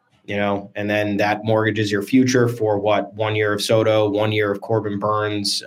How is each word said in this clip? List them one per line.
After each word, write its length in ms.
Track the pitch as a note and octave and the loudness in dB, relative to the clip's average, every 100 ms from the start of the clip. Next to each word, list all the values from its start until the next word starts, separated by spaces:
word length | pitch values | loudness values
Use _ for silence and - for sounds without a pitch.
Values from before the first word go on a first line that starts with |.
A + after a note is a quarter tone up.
| _ _ - | _ _ -8
you 100 | G2+ | -4
know, 340 | G2+ G2 F#2+ G#2 | -2 -2 -6 -6
and 140 | G#2 | -2
then 280 | G#2 G#2 G2+ | -2 0 0
that 260 | G#2 G#2+ | 0 0
mortgages 480 | A2+ A2 A2 G#2+ G#2 | 0 2 2 0 -2
your 100 | G2+ | -2
future 460 | G2+ C3 B2+ B2+ A#2 | 2 2 4 4 2
for 320 | A#2+ G#2+ G2+ | 0 -2 0
what, 340 | G#2 G2+ - G#2 | 2 0 -2 -4
one 200 | A2 G#2+ | -2 0
year 160 | G#2 | 0
of 80 | G2+ | 0
Soto, 480 | - A2+ A2 A2 G#2+ | 2 2 4 4 2
one 220 | G2+ A2 | 2 0
year 200 | G#2+ G#2 | 0 0
of 100 | G2 | -2
Corbin 360 | - A2+ G#2 G2+ | -2 -2 -2 -2
Burns, 600 | G#2 G#2+ G#2+ G#2 G2+ - | -2 0 -2 -2 -4 -6